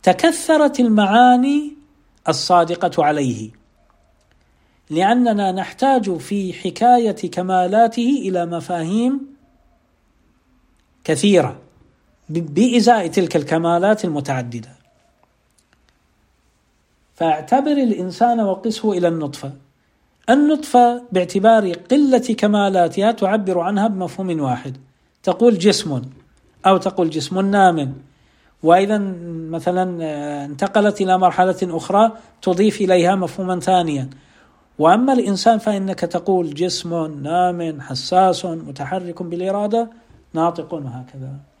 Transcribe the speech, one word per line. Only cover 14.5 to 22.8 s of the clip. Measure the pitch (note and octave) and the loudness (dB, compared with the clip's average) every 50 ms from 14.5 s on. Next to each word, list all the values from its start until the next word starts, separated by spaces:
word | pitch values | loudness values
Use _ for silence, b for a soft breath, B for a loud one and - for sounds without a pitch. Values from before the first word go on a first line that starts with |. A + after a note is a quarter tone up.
| A#2 A#2+ G#2+ - - _ _ _ _ _ _ _ _ _ _ _ _ _ _ _ _ _ _ _ _ _ _ _ _ _ _ _ _ _ _ _ _ _ _ _ _ _ _ _ _ _ _ _ _ _ _ _ _ | -12 -14 -14 -16 -20 _ _ _ _ _ _ _ _ _ _ _ _ _ _ _ _ _ _ _ _ _ _ _ _ _ _ _ _ _ _ _ _ _ _ _ _ _ _ _ _ _ _ _ _ _ _ _ _
فاعتبر | _ E3 E3 D#3 D#3 - - A#3+ C#4 C#4 D4+ | _ -2 -2 -2 -2 0 0 0 2 2 2
الإنسان | D4 C#4+ C4 A#3 G3+ E3+ F3+ F#3 F3 - A#3 A#3+ A#3+ A#3 | 0 2 2 0 0 -2 -4 -8 0 0 2 2 2 0
وقسه | G#3+ G3 F#3 F#3+ - A#3 G#3+ - - G#3+ | 0 -2 -2 -2 -4 -6 -6 -2 -2 -2
إلى | G3 F3+ F3 E3+ | 0 0 0 0
النطفة، | E3+ D#3+ D3+ C#3 C#3 - - C3+ C3+ - _ _ _ _ _ _ _ _ _ _ _ _ _ - | 0 -2 -6 -8 -10 -12 -14 -14 -16 -18 _ _ _ _ _ _ _ _ _ _ _ _ _ 2
النطفة | B3 C#4+ D4 D4+ D#4 D4 D4+ - - B3 A#3+ A#3+ A#3+ B3 A#3+ - | 2 4 4 2 2 0 -2 2 4 4 6 4 2 -2 -10 -4
باعتبار | F#3+ F#3 F3+ F3+ - G3 F#3+ A3+ A3+ A3 G3+ F3+ | -2 -2 -2 -2 -2 2 4 6 6 6 2 0
قلة | E3+ E3+ - - B3+ D4 D4 C4+ B3+ A#3+ B3 - A3 - | -6 -8 -4 0 2 2 4 4 2 2 2 -2 -2 0
كمالاتها | - G#3 G#3 G#3 G3+ G3 F#3+ F#3 | 0 2 2 2 2 2 2 2